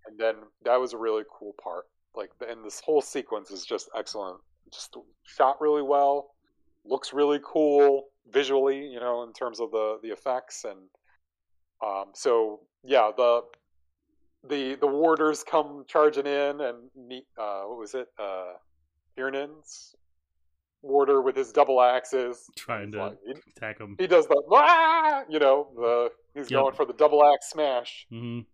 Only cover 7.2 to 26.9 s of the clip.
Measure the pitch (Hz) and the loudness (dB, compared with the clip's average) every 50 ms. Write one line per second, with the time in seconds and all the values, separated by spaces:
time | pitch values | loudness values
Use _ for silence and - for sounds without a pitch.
7.2 | 147 143 147 143 139 - - 156 156 147 143 143 143 143 139 139 135 - _ _ | 2 2 2 0 -2 -4 0 0 2 4 6 6 6 6 6 2 -2 -8 _ _
8.2 | _ 117 113 139 143 131 139 135 131 139 139 139 143 143 127 120 117 123 120 120 | _ _ -2 -2 0 2 0 2 2 2 0 -2 -6 -12 -12 -8 -6 -4 -4 -6
9.2 | 120 117 110 - 131 120 113 104 117 110 110 110 110 107 110 110 110 113 104 - | -6 -12 -12 -10 -10 -10 -6 -8 -10 -6 -4 -4 -4 -4 -6 -8 -10 -12 -12 -8
10.2 | _ 135 127 127 - - - - - 110 98 95 92 95 _ _ _ _ _ _ | _ -6 -6 -6 -8 -12 -18 -14 -14 -14 -16 -16 _ _ _ _ _ _ _ _
11.2 | _ _ _ _ _ _ _ _ _ _ _ _ 113 107 98 98 98 98 95 - | _ _ _ _ _ _ _ _ _ _ _ _ -8 -6 -6 -8 -8 -10 _ -4
12.2 | - 135 120 113 113 107 104 - _ _ _ _ _ 127 139 127 110 107 104 - | 0 2 2 2 2 0 -4 -12 _ _ _ _ _ 2 4 4 4 4 2 2
13.2 | 123 120 120 120 120 - - _ _ _ _ _ _ _ _ _ _ _ _ _ | 2 2 2 2 -2 -8 -20 _ _ _ _ _ _ _ _ _ _ _ _ _
14.2 | _ _ _ _ _ 127 147 143 135 131 139 135 147 143 139 143 160 165 160 156 | _ _ _ _ _ -8 -6 -6 -6 -6 -4 -2 -2 -2 0 2 2 2 2 2
15.2 | 160 156 151 143 - - - 160 151 143 143 143 135 _ - 160 151 151 151 143 | 2 0 0 -2 -8 -2 -2 -2 -2 -2 -10 -18 -18 _ 2 4 4 4 4 2
16.2 | 139 143 143 143 143 143 143 147 147 123 120 120 120 131 _ 135 127 120 127 127 | -4 -2 -2 -2 -2 -2 -4 -6 -8 -8 -8 -10 -18 -20 _ -20 -20 -18 -18 -18
17.2 | 135 _ _ - 110 104 101 98 98 104 120 120 113 101 - 131 131 _ _ - | -18 _ _ -10 -8 -8 -8 -8 -10 -10 -12 -12 -14 -10 -10 -10 -10 _ _ -12
18.2 | 107 98 95 92 92 90 90 - _ _ _ _ _ _ _ _ _ _ _ - | -10 -8 -8 -8 -10 -12 -14 -18 _ _ _ _ _ _ _ _ _ _ _ -8
19.2 | 131 135 135 139 143 147 151 156 _ - - - - - _ _ _ _ _ _ | -8 -6 -4 -6 -8 -8 -14 -20 _ -20 -20 -20 -20 -20 _ _ _ _ _ _
20.2 | _ _ _ _ _ _ _ _ _ _ _ _ - 139 135 143 139 135 143 135 | _ _ _ _ _ _ _ _ _ _ _ _ -6 0 2 2 4 4 4 2
21.2 | 127 135 131 135 131 117 - 151 143 135 135 127 123 123 127 127 - - - 131 | 2 0 -2 -2 -6 -2 2 2 4 4 6 4 6 4 4 2 -4 -4 -4 -4
22.2 | 123 120 120 - - - _ - - - 120 107 101 104 104 104 95 101 104 98 | -4 -4 -8 -12 -16 -20 _ -18 -10 -8 -8 -8 -8 -10 -8 -8 -8 -8 -10 _
23.2 | 98 113 135 156 _ _ _ - - 107 107 _ 110 101 101 - 185 180 180 170 | -14 -14 -14 -14 _ _ _ -12 -12 -12 -12 _ -14 -16 -6 -6 0 4 4 4
24.2 | 151 151 151 143 143 151 196 262 294 311 349 330 330 320 330 330 311 311 302 277 | 6 4 2 0 2 4 6 6 8 8 6 6 4 2 2 2 2 0 0 -2
25.2 | 269 - 156 156 147 139 135 143 147 143 131 117 120 117 120 120 120 117 - _ | -4 -4 0 2 4 4 4 4 2 -6 -8 -4 0 0 2 2 0 -2 -4 _
26.2 | _ _ _ 143 139 120 127 135 135 135 131 - 143 123 | _ _ _ -12 -8 -2 0 0 0 0 0 -2 -4 -4